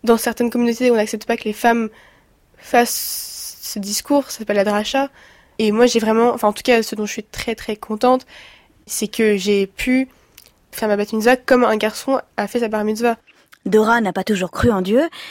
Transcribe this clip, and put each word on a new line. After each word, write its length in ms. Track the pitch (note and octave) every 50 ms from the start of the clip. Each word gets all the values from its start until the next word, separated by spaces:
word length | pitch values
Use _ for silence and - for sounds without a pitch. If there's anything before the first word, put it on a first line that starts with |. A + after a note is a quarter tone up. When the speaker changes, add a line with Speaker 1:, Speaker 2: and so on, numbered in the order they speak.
| -
Speaker 1:
Dans 120 | A#3 A#3
certaines 320 | A3+ - A#3+ A3+ - A#3+ A#3
communautés, 420 | - B3 A#3+ A#3 A#3 - B3+ B3
on 60 | A#3+
n'accepte 300 | A3 G#3 G#3+ - G#3+ -
pas 100 | - A#3
que 80 | A3+ -
les 80 | G#3+
femmes 380 | G#3 - - A#3+ A#3 A#3 A3+ G#3+ - - - _ _ _ _ _ _ _ _ _ _
fassent 720 | _ - - - A#3+ A#3+ B3 - - - - - - - - - - - - - -
ce 160 | - - - G#3+
discours, 520 | G3 G3+ G#3 - - - C#4+ C#4+ C4+ -
ça 100 | - -
s'appelle 160 | A3 - G#3
la 80 | G3+ G3
dracha. 440 | G#3 G#3 G#3 G#3+ - - C4+ C#4 C4+ _ - - - - _ _ _ _ -
Et 140 | A3 G#3+
moi, 140 | G#3 A3 A#3+
j'ai 120 | A#3+ A#3 A3+
vraiment, 360 | A3 A3 A3 A3+ A#3 B3 A#3
enfin, 140 | A#3 - G#3
en 40 |
tout 100 | G#3 -
cas, 200 | - - B3 A3+
ce 120 | A3 - -
dont 120 | G#3 G#3+
je 60 | G#3
suis 100 | - -
très, 320 | G#3 _ - - - - A3
très 200 | - - - G#3+
contente, 520 | G#3 - - A3 G#3+ - B3 B3+ B3+ - _ - - - - - _ _ _ _ _ _
c'est 240 | - - - G#3+ G#3
que 300 | - - A3+ G#3+ G#3 G3
j'ai 280 | F#3 G#3 G#3 G3+ G3
pu 420 | F#3+ _ - - B3+ B3+ C4 C4 B3+ _ _ _ _ _ - _ _ _ _ _ _
faire 160 | - - A3+ G#3+
ma 80 | G#3
bat 100 | G3+ G#3 G#3
mitzvah 260 | - A3 G#3+ A#3+ C4
comme 280 | B3+ - - C4 B3 B3
un 120 | G#3+ A3
garçon 440 | G#3+ G#3+ G#3+ - - - - A#3+ B3+ - _ _
a 120 | - G#3 G3+
fait 100 | - A#3+
sa 100 | A#3 G#3+
bar 160 | A3 G#3+ G#3
mitzvah. 320 | G#3+ A3 G#3+ A#3 A#3+ A3+ _ _ _ _ _ _ _ - _ _
Speaker 2:
Dora 380 | F#3+ F#3+ G#3+ A3 G#3+ A#3 A#3+
n'a 100 | A3 F#3+
pas 120 | E3+ F#3+ F#3
toujours 260 | - G#3+ F#3 F#3 E3+
cru 200 | - - - A#3+
en 120 | A3 F#3
Dieu. 260 | F#3 F#3 G#3+ B3+ D#4+ E4 - - - -